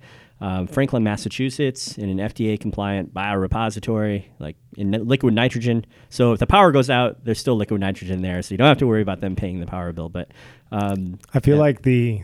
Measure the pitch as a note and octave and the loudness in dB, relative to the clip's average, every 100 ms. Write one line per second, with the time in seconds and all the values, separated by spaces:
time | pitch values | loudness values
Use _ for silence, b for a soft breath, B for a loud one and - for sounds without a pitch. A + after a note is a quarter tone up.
0 | b b b b G2 F#2 F2+ C3+ C3+ B2 | b b b b -6 -4 -2 -2 0 0
1 | G#2+ G#2 G2+ - C3 B2+ C#3 B2 - - | 0 -2 -6 -4 -4 -2 -4 -4 -10 -8
2 | G2 F#2+ G#2+ - A2 G#2+ G#2+ G2+ G2+ G2 | -4 -4 -4 -2 -2 -2 -4 -4 -4 -4
3 | E2 F#2 G2+ G2 F#2 A2+ A2 G#2 A#2 A2 | -6 -6 -4 -2 -2 -2 -2 -4 -4 -2
4 | G#2+ G2+ - - D2+ - _ - G2+ A2 | -2 -4 -8 -14 -14 -14 _ -6 -2 0
5 | A#2 C3 B2 A2 B2 A#2+ A#2+ A#2 - b | 0 2 2 4 2 0 0 0 -2 b
6 | b - A#2+ A2 A#2+ G3+ F3+ C3+ B2+ B2 | b 2 2 4 4 6 6 6 4 2
7 | B2 - A#2 G#2+ - A2+ G2+ G#2 G2 F#2+ | 0 -2 -4 -2 0 0 0 0 -2 -4
8 | F#2 F#2 F#2 F2+ - G2 C#3+ D3 B2+ A2 | -4 -4 -2 -4 -4 4 4 4 4 2
9 | G2 F2+ G2 F#2 F#2+ F2+ E2 F2+ F2 E2+ | 0 -2 -4 -4 -6 -6 -8 -6 -6 -8
10 | E2 F2 - b b b b G#2 G2+ G2 | -8 -8 -10 b b b b -4 -2 -2
11 | F2+ F#2 - C3+ C#3 D3 D3 B2 C3 B2 | -6 -10 -4 0 4 4 4 2 2 2
12 | A#2+ G#2 | 2 -2